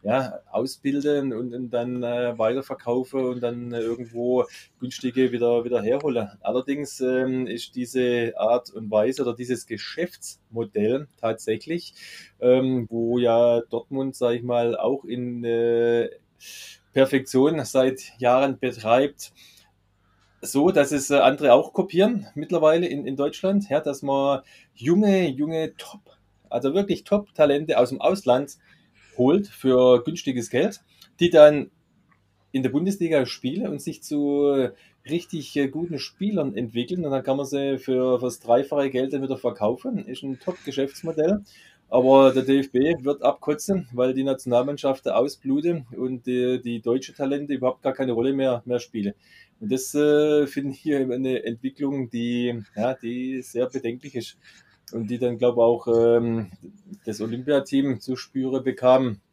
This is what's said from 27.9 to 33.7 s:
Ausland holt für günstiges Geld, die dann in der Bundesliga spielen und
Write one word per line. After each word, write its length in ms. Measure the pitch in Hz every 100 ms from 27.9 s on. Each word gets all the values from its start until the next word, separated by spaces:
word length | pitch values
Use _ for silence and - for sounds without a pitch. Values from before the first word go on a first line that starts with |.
| 131
Ausland 560 | 147 190 127 123 143 - _ _ _ _ _ -
holt 280 | 127 180 202
für 560 | - 131 127 127 123
günstiges 460 | 120 165 - 123 113
Geld, 320 | 123 185 - _ _ - _
die 100 | 175
dann 400 | 170 151 147 - _ _ _ _ _ _ _ _
in 120 | 135
der 80 | 123
Bundesliga 560 | 135 180 196 170 - 123
spielen 400 | - 131 160
und 160 | 240